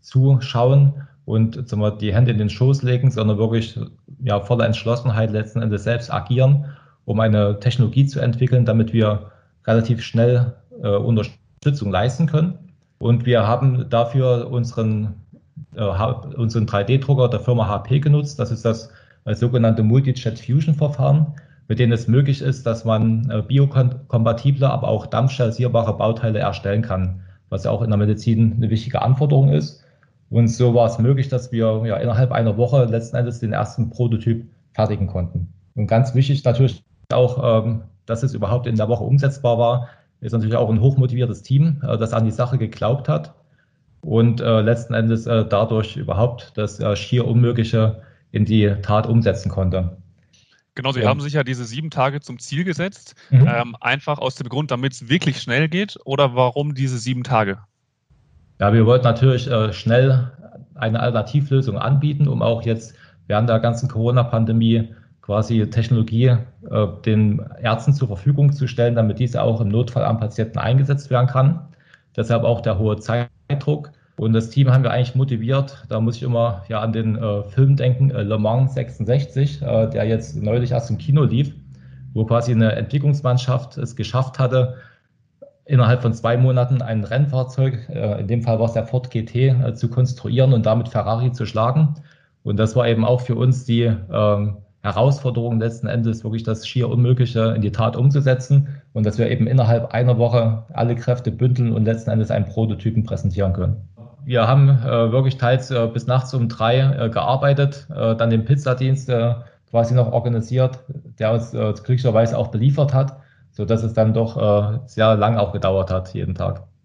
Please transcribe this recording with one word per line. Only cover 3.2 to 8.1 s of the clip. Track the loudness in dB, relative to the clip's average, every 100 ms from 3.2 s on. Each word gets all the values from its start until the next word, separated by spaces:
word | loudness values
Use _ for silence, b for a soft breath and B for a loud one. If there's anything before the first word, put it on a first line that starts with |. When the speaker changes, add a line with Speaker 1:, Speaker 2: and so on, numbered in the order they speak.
| 0 2
Speaker 1:
wirklich, | 0 0 -4 -8 -12 -14 _ -8
ja, | -2 -2
voller | 0 0 0
Entschlossenheit | 0 -2 -2 -2 0 0
letzten | -2 -4 -4
Endes | -4 -2 -2
selbst | -4 -4
agieren, | -8 -4 2 4 2 B B B B -6
um | 0
eine | 2 2 2 0
Technologie | -2 0 2 2
zu | 0